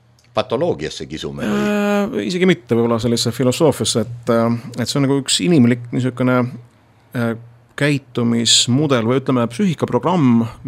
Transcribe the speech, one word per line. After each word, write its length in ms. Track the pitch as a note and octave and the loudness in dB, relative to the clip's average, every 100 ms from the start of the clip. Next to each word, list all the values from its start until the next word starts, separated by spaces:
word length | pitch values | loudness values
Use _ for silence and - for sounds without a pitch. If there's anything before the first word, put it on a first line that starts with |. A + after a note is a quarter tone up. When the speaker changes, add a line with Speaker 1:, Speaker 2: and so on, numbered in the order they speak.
| _ _ _ | _ _ _
Speaker 1:
Patoloogiasse 720 | - - A#2+ E3+ E2+ D2+ - C#2+ | -6 -2 -2 -2 -2 -6 -8 -10
kisume 400 | D2+ D2 C#2 - | -8 -8 -6 -4
või? 180 | G#3 | -2
Speaker 2:
Äh, 560 | G#3 G#3 - G3+ G3+ G#3+ G3+ | 0 0 0 0 -2 -4 -4
isegi 200 | F3+ F#3 | 0 2
mitte 240 | E3+ - | 2 0
võib-olla 240 | A#2 A#2 A#2 | 0 2 2
sellise 300 | A#2+ A#2 A#2+ - | 0 0 -2 0
filosoofiasse, 640 | B2+ B2 D#3+ B2 A2+ A#2+ | -2 4 2 2 -2 -2
et, 300 | A2 A#2+ - | -4 -8 -2
äh, 220 | A#2 A#2 A#2 - - | 0 0 -2 -6 -8
et 80 | A#2 | -4
see 80 | D3 | -2
on 80 | C3+ | 0
nagu 140 | C#3 | 0
üks 160 | C3 - - | -2 -2 2
inimlik 460 | E3 A#2+ A#2+ A#2+ | 4 4 2 -2
niisugune, 460 | C#3 B2+ B2 B2+ B2+ B2 - - _ _ _ _ | -4 -4 -2 0 2 0 -6 -20 _ _ _ _
äh, 220 | B2+ A#2 A2+ - - _ - | -4 -4 -4 -10 -20 _ -2
käitumismudel 1300 | C#3+ C#3+ - - A#2+ A#2 A2+ - - B2 D3+ B2+ A2 | 0 0 -4 -2 0 0 2 2 2 2 2 2 2
või 140 | C3 | 0
ütleme, 240 | B2+ B2+ A#2 | 0 0 -2
psüühikaprogramm, 920 | A#2+ G3+ C#3+ A#2 A#2+ C3+ F3+ C3 A#2 A2+ - | 0 -2 0 -2 0 0 2 4 4 0 -6